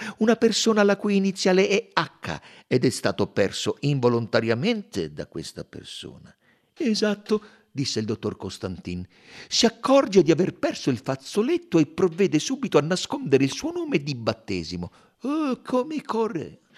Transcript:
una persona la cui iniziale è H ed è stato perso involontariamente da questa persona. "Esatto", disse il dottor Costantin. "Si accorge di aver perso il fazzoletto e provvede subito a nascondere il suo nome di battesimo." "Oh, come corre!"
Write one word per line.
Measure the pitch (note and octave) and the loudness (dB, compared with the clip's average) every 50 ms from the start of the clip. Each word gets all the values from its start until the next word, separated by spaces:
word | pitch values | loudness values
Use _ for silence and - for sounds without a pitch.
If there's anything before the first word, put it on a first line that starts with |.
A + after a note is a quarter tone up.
| - A3 G3+ - | -8 -10 -4 0
una | A3 A3 A3 A3 | 2 2 4 4
persona | - A3+ G#3+ - - A3+ A3 G#3+ G3+ | 4 2 2 2 2 2 4 4 4
la | G3+ G3+ | 4 4
cui | G3 - G#3 G3+ G3 | 2 0 0 2 2
iniziale | G3 G3 F#3+ - - G3 F#3 F#3 F#3+ G#3 | 2 2 0 0 2 4 4 4 4 4
è | G#3 G#3 - - | 2 0 -2 -2
H | _ - E3 - - _ - - E2 D2 - - - - - | _ -2 -2 -2 -6 _ -10 -10 -10 -10 -12 -16 -20 -20 -4
ed | - C3 B2+ B2+ | -2 0 2 2
è | C3+ | 2
stato | - - - G#2+ G2 - G#2 F#2 | 0 0 -2 -2 -2 -2 -2 -2
perso | - - G2+ F#2+ - - - G#2+ G#2+ - | 0 0 0 0 -2 -2 -4 -4 -4 -2
involontariamente | - C#3 D3 C#3 B2 B2 A#2+ A#2 A#2 G#2 - A#2+ A2+ A2+ A2+ A2+ C3+ G#3 A#3+ A2 - - - G2+ E2 D#2 | -2 -2 0 2 2 2 2 2 0 0 0 0 2 2 0 0 0 -2 -2 -2 -6 -8 -6 -6 -6 -6
da | D2+ D#2+ D#2+ - | -8 -10 -12 -10
questa | - E2 D#2 - - - E2+ | -10 -10 -12 -10 -12 -14 -14
persona. | - - - - - - - - - - - - - - _ _ _ _ _ _ _ _ - | -14 -16 -18 -18 -16 -16 -16 -16 -16 -18 -20 -20 -20 -20 _ _ _ _ _ _ _ _ -4
"Esatto", | E4+ A#3+ G#3+ G#3 A#3 G#3+ G#3 G3+ - - A3 G#3+ - - - _ _ _ | -2 -2 0 0 0 0 -2 -4 -4 -2 -2 -2 -2 -6 -20 _ _ _
disse | - C3 C#3+ - - A2+ | -6 -6 -4 -4 -4 -4
il | A2 | -4
dottor | G#2+ A2+ G#2 - G#2 G2 - | -4 -4 -4 -4 -6 -6 -6
Costantin. | - G2 - - - F#2+ F#2 E2+ - - F2+ F2+ F2+ - _ _ _ - - - - - | -8 -10 -10 -8 -8 -8 -8 -8 -8 -8 -8 -8 -8 -10 _ _ _ -20 -20 -20 -12 -4
"Si | - - - | 0 2 2
accorge | A3+ - - - - C4+ C#4 C4 B3 F#3+ G3 E3+ | 2 0 0 0 4 4 4 4 6 6 6 6
di | C#3+ | 6
aver | D#3+ C#3 F#3 G3 G#3 | 4 2 2 -2 -2
perso | - - E4 D#4 - - - | -2 -4 -4 -4 -2 -2 -2
il | C3 A2 | -2 -2
fazzoletto | - - C3+ - - - - G#3 G#3+ C4 F4 E4+ - - - E3 | -2 -6 -6 -6 -8 -6 -4 -2 -2 0 -2 -2 -2 0 2 2
e | - - | 2 2
provvede | - - F#3+ F#3 D#3+ E3 G3+ F3 C#3 D3+ | 2 0 0 0 2 2 2 2 2 0
subito | - - C4+ C4 C4 - - D#3 | 0 -2 -4 -4 -2 2 2 2
a | |
nascondere | C#3+ D#3 F#3 - - - - C#4+ C#4 D#3 C3+ C3 C3+ | 2 2 0 -4 -4 -4 -6 -6 0 2 4 4 4
il | C3+ | 2
suo | - - - D#4 E4+ | 0 -4 -8 -6 -6
nome | F4 E4+ D4+ A#3+ E3+ | -6 -4 -2 -2 -2
di | C#3+ D3 C#3+ | -2 -4 -6
battesimo." | A#2+ A2+ A2 A2 - - - G2+ F2+ E2 D#2 F2 F2 F2 - - _ _ _ _ _ - | -4 -2 -4 -4 -4 -6 -6 -6 -6 -6 -6 -8 -8 -10 -10 -12 _ _ _ _ _ -6
"Oh, | B3 C#4+ D#4+ D#4 C#4 B3 - | -4 -4 -2 -2 -2 -4 -6
come | - - - B3+ B3 D#4 D#4 D4+ | -6 -2 -2 -2 -2 -2 -6 -8
corre!" | - - - A3 A3+ G#3 A#3 D#3+ A#2+ F2 - - _ _ _ | -6 -6 -4 -4 -4 -4 -4 -6 -10 -10 -14 -18 _ _ _